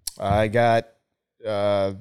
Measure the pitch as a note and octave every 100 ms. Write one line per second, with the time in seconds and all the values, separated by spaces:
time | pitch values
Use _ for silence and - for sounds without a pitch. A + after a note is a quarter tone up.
0 | - - G2 G#2 A2 A#2 A#2 A#2 - _
1 | _ _ _ _ A2 G2+ G#2 G2+ G2 G2